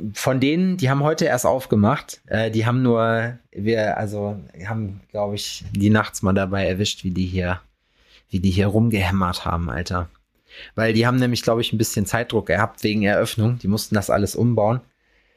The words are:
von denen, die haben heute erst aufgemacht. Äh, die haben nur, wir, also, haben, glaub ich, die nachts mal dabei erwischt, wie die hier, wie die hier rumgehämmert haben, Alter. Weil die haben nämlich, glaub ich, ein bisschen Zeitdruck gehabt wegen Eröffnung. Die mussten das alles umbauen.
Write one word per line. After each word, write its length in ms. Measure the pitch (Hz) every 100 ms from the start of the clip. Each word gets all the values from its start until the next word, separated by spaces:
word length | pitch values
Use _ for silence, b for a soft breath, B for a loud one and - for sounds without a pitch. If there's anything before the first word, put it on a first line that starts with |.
| 107 98
von 240 | - 131
denen, 380 | 135 160 185 180
die 120 | 127
haben 140 | 139
heute 220 | 147 160 160
erst 200 | 123 -
aufgemacht. 760 | 127 - 107 104 147 - - -
Äh, 240 | 107 113
die 160 | 110 110
haben 160 | 127
nur, 560 | 127 117 113 113 117 120 _
wir, 460 | - 104 113 107 -
also, 420 | 104 104 101 104 69 - 95
haben, 360 | 113 104 95 -
glaub 240 | 107 104 101
ich, 280 | - - -
die 200 | 101 104
nachts 320 | 107 107 -
mal 100 | 98
dabei 320 | 98 95 98 92
erwischt, 380 | 92 104 -
wie 80 | 95
die 160 | 90 92
hier, 340 | 92 90 92 - _ b b b b b
wie 80 | 98
die 100 | 95
hier 180 | 92 101
rumgehämmert 800 | 104 117 104 90 98 90 87 87
haben, 240 | 85 85
Alter. 400 | 64 87 90 85 _ _ _ B B B
Weil 200 | - 113
die 120 | 110 120
haben 120 | 127
nämlich, 240 | 123 117
glaub 160 | - 117
ich, 140 | 113
ein 40 | 110
bisschen 280 | 120 - 98
Zeitdruck 400 | 113 123 113 -
gehabt 360 | 87 107 -
wegen 200 | 110 107
Eröffnung. 560 | 101 95 113 - 107 120
Die 80 | 95
mussten 260 | 107 -
das 160 | 107 -
alles 280 | - 98 -
umbauen. 420 | 117 110 104 123 - _ b b b